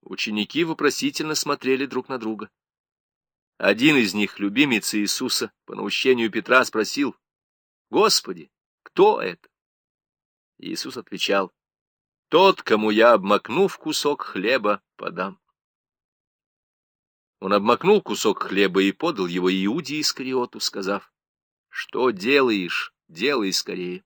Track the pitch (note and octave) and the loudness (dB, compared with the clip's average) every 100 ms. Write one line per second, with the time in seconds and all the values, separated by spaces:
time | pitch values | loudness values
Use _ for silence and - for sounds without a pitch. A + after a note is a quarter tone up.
0 | - F#2 - G#2+ G2+ D3 E3 D#3 D3 - | -14 -8 -6 -4 -4 -2 -4 0 0 0
1 | C3+ C3+ D#3 D3+ - C#3+ C3 C3 C3+ B2 | -4 -4 -6 -4 -4 -4 -2 -2 -2 -6
2 | - C3 A2 G#2+ G#2+ _ _ _ _ _ | -8 -8 -8 -8 -12 _ _ _ _ _
3 | _ _ _ _ _ _ F#2+ G#2 C#3+ D3 | _ _ _ _ _ _ 0 4 4 4
4 | G#2+ G2+ G2+ - G2 G#2+ D3 A2+ - A2 | 2 0 -4 -2 -4 0 2 2 -2 -2
5 | G2+ - C3 - A2+ _ - G2 G#2 - | -2 -4 -4 -4 -6 _ -16 -10 -6 -2
6 | C3 B2 A2+ G#2+ - A2 A2 A2 G#2 - | 2 2 2 -2 2 4 4 -2 -4 -2
7 | C3+ - _ _ _ _ _ _ _ C#3 | -4 -6 _ _ _ _ _ _ _ 2
8 | G#3 - - F2 D#2 _ _ _ - - | 4 2 -2 -14 -16 _ _ _ -10 4
9 | G3 - F#2 F2 _ _ _ _ _ _ | 4 4 -4 -8 _ _ _ _ _ _
10 | _ _ _ _ _ _ - - - B2+ | _ _ _ _ _ _ -12 -10 -10 -12
11 | - F#2+ - G2 F#2+ _ _ _ _ _ | -12 -6 0 0 0 _ _ _ _ _
12 | _ _ _ D#3 F#3+ F3 - A2 G#2+ G#2+ | _ _ _ 6 6 4 0 2 2 6
13 | A#2 A2+ F#2+ G2+ - B2+ F#3+ - D3+ D3+ | 8 6 4 0 0 0 0 -2 -6 -4
14 | D3 D3 - F#2+ G2 C3 G#2 G2+ _ _ | -4 -4 -8 -4 0 0 0 -2 _ _
15 | - F2 F#2+ F#2+ _ _ _ _ _ _ | -10 -6 -8 -8 _ _ _ _ _ _
16 | _ _ _ _ _ _ _ _ _ _ | _ _ _ _ _ _ _ _ _ _
17 | _ _ _ _ F#2+ G2+ G#2 A#2+ F3 G#3 | _ _ _ _ 0 0 2 2 4 2
18 | - G#2 A2 G2 - G2 G2 F2+ G2 - | 2 -2 -2 -2 -2 0 2 2 0 0
19 | D#3+ C#3 F2+ F2 F#2 F#2+ F#2+ C3 C3+ D3+ | -4 -4 -4 0 0 0 -2 -4 -6 -6
20 | D3 - C3 C3 B2 A#2 - G2+ F#2+ G2 | -6 -6 -6 -4 -4 -6 -8 -6 -4 -6
21 | - _ _ _ _ _ _ - - - | -8 _ _ _ _ _ _ -14 -8 -2
22 | B2 G#2 G#2 C#3+ C3 G#2 F2 - - _ | 0 0 2 4 4 0 -2 -6 -8 _
23 | _ E2 A#2+ C#3 G2+ F#2 - F#2 F2+ F#2 | _ -4 -2 0 -2 -4 -6 -10 -8 -10